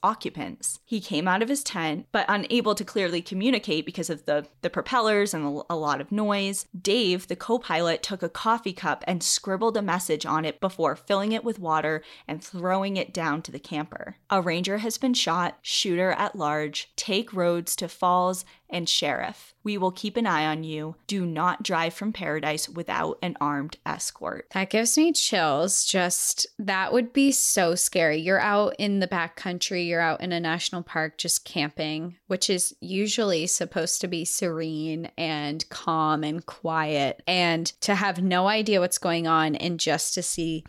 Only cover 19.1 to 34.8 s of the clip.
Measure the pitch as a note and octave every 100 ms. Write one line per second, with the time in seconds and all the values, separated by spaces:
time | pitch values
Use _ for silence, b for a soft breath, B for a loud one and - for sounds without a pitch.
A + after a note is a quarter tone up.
19.1 | C3 - - - _ G#3 G3+ F#3 F#3 G#3
20.1 | A#3 A3 D#3+ D#3 D#3 D#3+ D3+ D#3 - -
21.1 | G3+ F3 D#3 F3+ - G#3 E3+ E3 - G#3
22.1 | G#3+ D#3+ D3+ D3 D#3 - E3+ E3+ - D#3+
23.1 | - F3+ - D3 C#3+ D3+ - - D#3+ -
24.1 | - - - - F#3+ F#3+ A3 A#3 D4+ E4
25.1 | D4+ - G3+ D#3+ C#3 F#3 - - F#3+ F3+
26.1 | - - - - - G3+ F#3+ F#3+ B3 A#3
27.1 | C#4 C#4 C4 - - E3+ F3+ - F#3 E3
28.1 | D3+ E3 F#3+ G#3 G#3 G#3 - G#3 G3 F#3
29.1 | F3+ E3+ - F#3+ F3 - F3+ E3+ E3+ E3
30.1 | - F3+ E3+ E3 E3+ - F3 E3+ E3 D#3
31.1 | - F3 - - E3+ D3 - D#3 D#3 E3+
32.1 | F3 - F#3 - F3+ - - F3+ F#3+ G#3
33.1 | A#3+ G#3 E3+ F3 - F#3+ F3 E3 - F#3
34.1 | F3 D#3+ - F3+ D#3+ D#3+ D#3